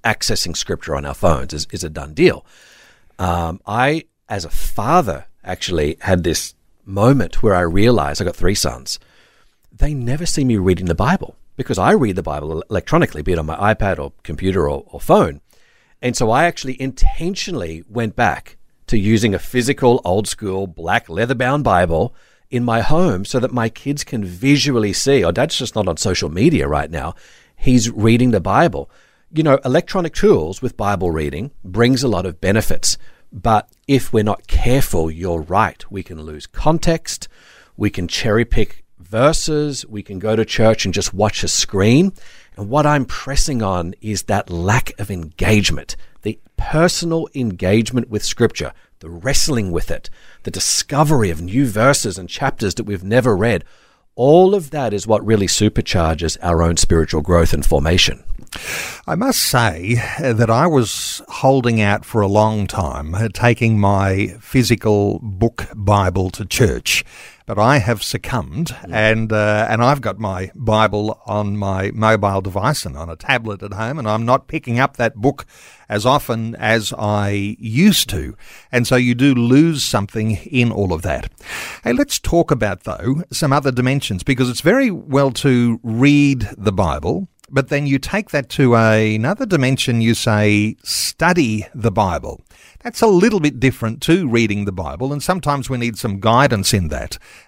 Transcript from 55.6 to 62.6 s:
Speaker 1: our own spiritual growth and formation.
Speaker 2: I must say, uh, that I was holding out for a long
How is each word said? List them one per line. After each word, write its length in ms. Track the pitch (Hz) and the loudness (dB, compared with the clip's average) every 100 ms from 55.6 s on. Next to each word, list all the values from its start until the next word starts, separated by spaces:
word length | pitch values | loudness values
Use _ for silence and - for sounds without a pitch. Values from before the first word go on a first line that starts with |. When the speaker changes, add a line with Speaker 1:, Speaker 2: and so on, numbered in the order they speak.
| 104 - - 92 80 78 80 - | 2 0 0 0 0 0 -4 -4
Speaker 1:
our 200 | 87 82 | 0 2
own 140 | 85 82 | 2 4
spiritual 460 | - 82 78 80 | 4 4 2 0
growth 320 | 73 85 85 | 2 4 4
and 120 | 76 - | 4 4
formation. 580 | 71 78 90 - 62 - - - - - - - - - | 2 2 2 2 -2 -4 -6 -6 -14 -10 -10 -10 -12 -6
Speaker 2:
I 80 | 156 | -2
must 240 | 262 - | 0 0
say, 540 | - 131 113 82 95 120 - - | 0 2 2 0 -2 -2 -2 -4
uh, 120 | 143 | -2
that 160 | 110 113 | 2 2
I 160 | 117 175 | 4 4
was 540 | 147 110 - - - - | 2 2 -4 -8 -10 -12
holding 500 | - 135 135 120 113 | 0 2 2 2 2
out 220 | 101 101 | 2 0
for 180 | - 113 | -2 0
a 60 | 98 | 2
long 400 | 101 107 107 | 4 2 0